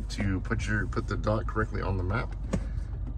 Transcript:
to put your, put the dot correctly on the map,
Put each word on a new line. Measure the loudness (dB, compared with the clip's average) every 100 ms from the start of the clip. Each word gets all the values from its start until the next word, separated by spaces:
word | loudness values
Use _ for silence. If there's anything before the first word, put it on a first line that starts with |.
| -4
to | 0 2 2
put | 0 0 2
your, | 2 2
put | 0 0
the | 0
dot | 2 2 2
correctly | 0 0 0
on | 0 0
the |
map, | 2 0 0 -2 -2 0 0 -2 -4 -4 -4